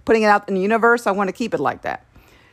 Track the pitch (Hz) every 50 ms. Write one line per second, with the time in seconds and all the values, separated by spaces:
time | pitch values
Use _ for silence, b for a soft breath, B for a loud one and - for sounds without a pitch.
0 | b - 226 226 220 214 208 208 202 - 202 190 185 202 220 226 208 233 233 240
1 | 240 214 196 190 208 190 175 - 240 214 - 156 147 127 107 - - - 65 -
2 | _ _ b b b b b b b b